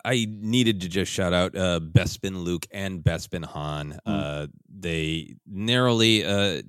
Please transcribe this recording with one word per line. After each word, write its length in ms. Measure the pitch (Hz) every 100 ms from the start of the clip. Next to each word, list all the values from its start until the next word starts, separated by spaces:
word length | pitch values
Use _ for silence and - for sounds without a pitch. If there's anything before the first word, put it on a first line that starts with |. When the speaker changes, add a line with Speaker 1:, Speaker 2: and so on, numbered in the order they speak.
Speaker 1:
I 220 | 113 127 110
needed 500 | 107 107 123 117 101
to 60 | 90
just 240 | 92 90
shout 200 | - 92
out, 200 | 87 90
uh, 260 | 98 92 85
Bespin 640 | 80 80 87 - 98 95
Luke 240 | 87 87 -
and 320 | 101 98 92
Bespin 400 | 80 82 - 90
Han. 540 | 76 76 76 76 76 76 -
Speaker 2:
Mm. 60 | 98 73 73
Speaker 1:
Uh, 20 | 76 - _
they 680 | 98 87 82 78 80 - -
narrowly, 800 | - 98 107 123 127 117 113 110
uh, 380 | 82 101 101 78